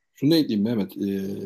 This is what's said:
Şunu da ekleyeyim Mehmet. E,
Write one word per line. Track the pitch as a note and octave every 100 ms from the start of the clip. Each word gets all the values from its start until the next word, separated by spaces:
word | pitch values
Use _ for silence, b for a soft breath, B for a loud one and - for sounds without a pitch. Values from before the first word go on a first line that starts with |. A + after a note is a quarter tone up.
| _
Şunu | _ C#3
da | E3
ekleyeyim | - G#2+
Mehmet. | G#2+ A#2 F#2+ -
E, | G2+ G2 G2 F#2